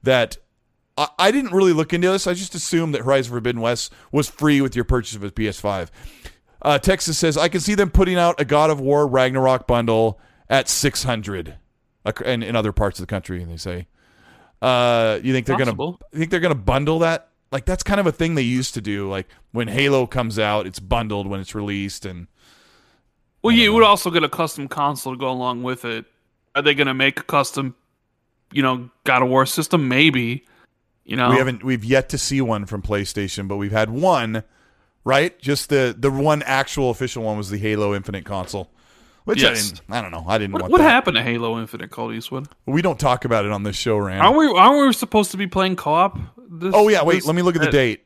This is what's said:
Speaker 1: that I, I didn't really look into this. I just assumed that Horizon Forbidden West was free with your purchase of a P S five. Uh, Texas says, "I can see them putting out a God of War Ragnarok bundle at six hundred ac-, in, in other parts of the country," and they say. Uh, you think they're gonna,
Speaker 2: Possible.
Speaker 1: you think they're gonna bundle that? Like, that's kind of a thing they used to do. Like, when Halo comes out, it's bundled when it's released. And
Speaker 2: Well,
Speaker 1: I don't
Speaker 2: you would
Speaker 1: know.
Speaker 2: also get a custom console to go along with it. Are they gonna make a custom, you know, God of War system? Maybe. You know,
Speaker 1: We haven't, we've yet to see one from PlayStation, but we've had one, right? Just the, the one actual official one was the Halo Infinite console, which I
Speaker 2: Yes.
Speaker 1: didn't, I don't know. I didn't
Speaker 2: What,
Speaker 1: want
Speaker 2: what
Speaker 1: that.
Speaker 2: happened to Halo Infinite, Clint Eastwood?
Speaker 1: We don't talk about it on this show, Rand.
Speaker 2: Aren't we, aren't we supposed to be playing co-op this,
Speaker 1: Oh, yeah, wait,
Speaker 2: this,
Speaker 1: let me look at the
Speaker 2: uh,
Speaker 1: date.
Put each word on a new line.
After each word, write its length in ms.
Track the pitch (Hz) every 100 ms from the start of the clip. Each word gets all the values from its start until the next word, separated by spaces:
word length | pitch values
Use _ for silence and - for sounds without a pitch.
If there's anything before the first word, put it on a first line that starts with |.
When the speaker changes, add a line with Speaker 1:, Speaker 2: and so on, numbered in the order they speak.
Speaker 1:
that 340 | - 131 113 - _ _ _ _ _ -
I, 120 | 147 -
I 140 | 185
didn't 220 | 262 254
really 200 | 180 190
look 180 | 156 156
into 200 | 170 180
this. 160 | 190 190
I 60 | 175
just 180 | 190
assumed 400 | 170 - 170 165
that 80 | 139
Horizon 300 | 120 139 120
Forbidden 300 | 120 117 120
West 300 | 113 120 - - _
was 180 | 143 147
free 320 | - 151 143
with 140 | 135 120
your 100 | 113
purchase 300 | 127 113 107
of 80 |
a 80 | 101
P 160 | 95 107
S 120 | 95
five. 320 | 104 98 85 - - - - _ _ _
Uh, 160 | - 143
Texas 400 | - 190 - 156
says, 180 | 165 151
"I 120 | 165
can 120 | 175
see 120 | 151
them 160 | 208 196
putting 280 | - 180 180
out 220 | 175 170
a 60 | 139
God 240 | 147 156
of 100 | 151
War 280 | 135 143 147
Ragnarok 580 | 131 127 131 131 127 -
bundle 540 | 120 117 110 113 104 _ _ _
at 180 | 135 127
six 320 | - 147 -
hundred 520 | 131 117 101 95 78 69 _ _ _ _ -
ac-, 180 | 110
in, 200 | - 123
in 120 | 107 117
other 160 | 107
parts 280 | - 104 90
of 40 |
the 60 | 90
country," 320 | 101 - 92
and 100 | 85
they 60 | 82
say. 300 | 95 90 90 _ _ _ _ _ _ _
Uh, 580 | 127 123 123 117 113 104
you 100 | 127
think 140 | 131 123
they're 120 | 131
gonna, 80 | 127
Speaker 2:
Possible. 260 | 104 147 180 -
Speaker 1:
you 60 | 143
think 140 | 165
they're 80 | 180
gonna 160 | 170 139
bundle 440 | 98 127 147 160
that? 280 | 165 165 _ _ _
Like, 140 | 135 -
that's 180 | 180
kind 160 | - 202
of 80 | 185
a 40 |
thing 220 | - 165
they 80 | 160
used 320 | 120 127 127 -
to 60 |
do. 260 | 104 101 98
Like, 200 | 98 92 _ _
when 160 | 117 113
Halo 400 | 110 139 135 123
comes 320 | 127 117 107
out, 260 | 104 107 95
it's 140 | 90
bundled 480 | 92 117 113 104 98
when 120 | 98
it's 140 | 95
released. 500 | 110 104 101 98 -
And 220 | 101 90 87 _ _ _ _ _ _ _ _ _ _ _
Speaker 2:
Well, 100 | 220
Speaker 1:
I 40 | 233
don't 60 |
Speaker 2:
you 100 | 220
would 80 | 220
Speaker 1:
know. 60 | 220
Speaker 2:
also 220 | 202 185
get 140 | 170
a 60 | 151
custom 380 | - 165 - 139
console 460 | - 143 139 135
to 60 | 127
go 100 | 131
along 320 | 127 127 120
with 240 | 123 127 156
it. 200 | - - _ _ _ _ 139
Are 80 |
they 100 | 147
gonna 220 | 143 139 131
make 240 | 135 -
a 40 |
custom, 520 | - 147 139 - 135 - _ _ _ _ _ _ _
you 120 | 139
know, 260 | 135 127 123 _
God 180 | - 127
of 60 | 127
War 180 | 131 131
system? 420 | - 156 175 135
Maybe. 580 | 127 156 135 117 131 _ _ _ _ _ _
You 140 | - 131
know, 120 | 123
Speaker 1:
We 60 | 120
haven't, 280 | 131 120
we've 200 | 131 127
yet 260 | 107 131 131
to 80 | -
see 240 | - 139
one 240 | 127 107 98
from 160 | 107
PlayStation, 680 | - 104 98 - 98 - 98
but 100 | 101
we've 160 | 101
had 180 | 110 110
one, 520 | 117 180 160 117 110 - _ _ _ _ _
right? 340 | - 135 170 -
Just 300 | 131 143 -
the, 240 | 143 127 117
the 140 | 135
one 320 | 135 147 151
actual 460 | 127 135 139 - 131
official 340 | 113 127 -
one 140 | 110 107
was 140 | 98
the 80 | 104
Halo 340 | 107 104 104
Infinite 320 | 101 98 98 -
console, 460 | 101 90 101 92 _ _ _ _ _ -
which 180 | 202
I 60 | 135
Speaker 2:
Yes. 200 | 117 104
Speaker 1:
didn't, 100 | 85 -
I 80 | 117
don't 100 | 101
know. 120 | 82 82
I 100 | 107
didn't 140 | 101
Speaker 2:
What, 80 | 98
Speaker 1:
want 80 | 185
Speaker 2:
what 60 | 339
Speaker 1:
that. 100 | 311
Speaker 2:
happened 280 | 247 254 123
to 60 |
Halo 360 | - 117 117 113
Infinite, 300 | 110 117 -
Clint 240 | - 117 113
Eastwood? 320 | - 135 143 _ -
Speaker 1:
We 140 | 143
don't 180 | 160 -
talk 260 | 143 123 123
about 200 | 113 101
it 60 |
on 100 | 104
this 120 | 104 98
show, 220 | - 107
Rand. 240 | 101 95
Speaker 2:
Aren't 160 | 170 285
we, 100 | 311
aren't 400 | 180 202 285 277
we 60 |
supposed 380 | 226 226 214 202
to 60 | 190
be 80 | 196
playing 280 | 190 190 180
co-op 400 | - 160 190 - - - -
this, 240 | 170 180 208
Speaker 1:
Oh, 120 | 214
yeah, 140 | 202
wait, 120 | 156 185
Speaker 2:
this, 100 | 147
Speaker 1:
let 100 | 170
me 60 |
look 120 | 180 170
at 60 |
the 60 | 156
Speaker 2:
uh, 40 |
Speaker 1:
date. 320 | 143 127 104